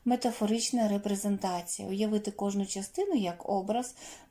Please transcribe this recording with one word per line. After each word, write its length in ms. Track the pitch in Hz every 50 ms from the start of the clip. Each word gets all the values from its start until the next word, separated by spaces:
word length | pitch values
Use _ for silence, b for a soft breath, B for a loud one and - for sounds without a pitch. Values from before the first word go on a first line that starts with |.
| -
Метафорична 800 | 240 247 247 - 233 214 - 214 202 226 233 247 - 254 240 220
репрезентація. 1000 | 208 202 202 208 208 202 196 208 202 202 196 - 185 180 175 175 - - - 196
Уявити 440 | 190 190 202 220 214 214 208 208 202
кожну 340 | 202 - 202 202 202 202 196
частину 500 | - - 196 196 - - 359 403 403 339
як 340 | 233 190 175 175 175 - -
образ, 460 | 202 196 190 208 214 247 247 - B B B B B B B B